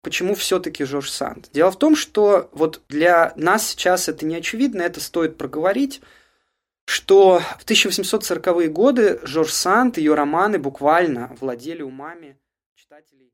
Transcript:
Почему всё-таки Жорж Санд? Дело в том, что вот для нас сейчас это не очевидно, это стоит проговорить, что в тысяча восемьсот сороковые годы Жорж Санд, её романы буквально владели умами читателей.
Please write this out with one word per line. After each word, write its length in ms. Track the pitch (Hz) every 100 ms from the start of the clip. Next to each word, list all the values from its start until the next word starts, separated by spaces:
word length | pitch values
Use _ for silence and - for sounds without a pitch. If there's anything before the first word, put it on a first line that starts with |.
Почему 320 | - 135 185
всё-таки 500 | 196 - 185 175 156
Жорж 260 | 139 143 139
Санд? 380 | - - - -
Дело 180 | 139 180
в 80 | 185
том, 180 | 302 302
что 520 | - - 208 196 -
вот 300 | - 160 160 _
для 440 | 147 170 175 165 -
нас 320 | 160 214 -
сейчас 400 | - 180 180 180
это 180 | 156 156
не 100 | 165
очевидно, 460 | 170 226 269 202
это 180 | 170 156
стоит 360 | - 170 160 160
проговорить, 640 | 139 143 170 220 277 - _ _ _ _ _ _ _ _
что 560 | - - - 196 190 175 165 -
в 60 |
тысяча 240 | - 220 202
восемьсот 360 | 180 190 220
сороковые 440 | 208 170 185 175 165
годы 500 | 156 240 254 208 -
Жорж 300 | - 147 156
Санд, 460 | - 180 208 254 196
её 160 | 151
романы 440 | 151 143 160 202 196
буквально 760 | 139 135 143 165 175 123 123 127
владели 420 | 131 120 139 170
умами 560 | 139 135 147 170 151 139 _ _ _ _
читателей. 560 | _ 151 156 139 127